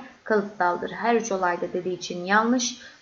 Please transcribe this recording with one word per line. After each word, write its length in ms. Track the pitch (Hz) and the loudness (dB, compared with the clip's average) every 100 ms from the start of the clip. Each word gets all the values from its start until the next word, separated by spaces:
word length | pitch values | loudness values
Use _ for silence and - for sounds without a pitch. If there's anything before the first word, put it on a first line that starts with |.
| - - | -6 -10
kalıtsaldır. 680 | - 214 202 - 175 180 - | 0 0 0 0 2 2 -4
Her 240 | - 214 | -4 2
üç 180 | 233 - | 2 2
olayda 400 | 190 180 175 175 | 0 0 0 -4
dediği 220 | 185 180 | -4 -4
için 300 | 180 - 180 | -6 -6 -6
yanlış, 540 | 180 208 226 254 240 - - - | 2 4 4 2 0 -6 -14 -6